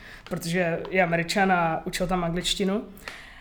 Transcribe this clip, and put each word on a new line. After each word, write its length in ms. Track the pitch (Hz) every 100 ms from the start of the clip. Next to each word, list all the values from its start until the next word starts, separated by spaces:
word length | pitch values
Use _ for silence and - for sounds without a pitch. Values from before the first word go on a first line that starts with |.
| - -
protože 560 | - 175 170 175 170 165 -
je 140 | 190
Američan 480 | 175 170 170 214 196
a 300 | 180 165 160 -
učil 220 | - 180
tam 160 | 185
angličtinu. 600 | 170 170 180 - 190 202 - - - - - -